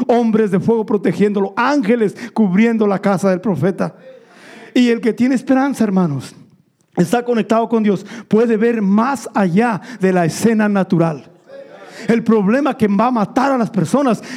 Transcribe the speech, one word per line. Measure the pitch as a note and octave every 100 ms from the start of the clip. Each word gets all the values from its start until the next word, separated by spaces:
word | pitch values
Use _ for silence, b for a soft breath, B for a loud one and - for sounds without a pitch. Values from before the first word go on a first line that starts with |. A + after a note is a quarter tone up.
| B3
hombres | A#3+ A#3 A3 G#3+
de | F3+
fuego | D3+ A3+ G#3+
protegiéndolo, | G#3+ G3+ E3+ G#3 G#3 G3 G3
ángeles | B3 D4 G3+ A#3+ G#3 - A#3
cubriendo | - G#3 F3+ A3+ A3+ G#3
la | F#3+
casa | G3 F#3+ G3
del | F3+
profeta. | A3 D#3 E3+ G3 F3 - - - B B B B B
Y | B3 B3
el | A#3
que | G#3+
tiene | - B3 C4
esperanza, | - C4 C#4 B3+
hermanos, | A3 F#3+ F3 C#3 - - - _ _ _ _ -
está | F3 A#3+
conectado | A#3+ A#3+ - A3+ A#3
con | A#3
Dios, | G#3+ F#3+ - B -
puede | G#3+ A#3+ A3
ver | A#3 A3+
más | G3 G3+ A#3+ C#4 -
allá | - F#3+ F3 A#3+ G3 B B
de | F#3+
la | F3+ E3+
escena | - A3 A3 G#3
natural. | G3+ F#3 E3 E3 C#3+ - _ _ - - B B B -
El | A#3
problema | A#3 A3+ F#3+ B3 C#4+ A#3
que | G#3+
va | G3+ A#3
a |
matar | A#3+ G3 - C4+
a | C4
las | G#3
personas | G3 F3+ B3+ C#4 G#3+ B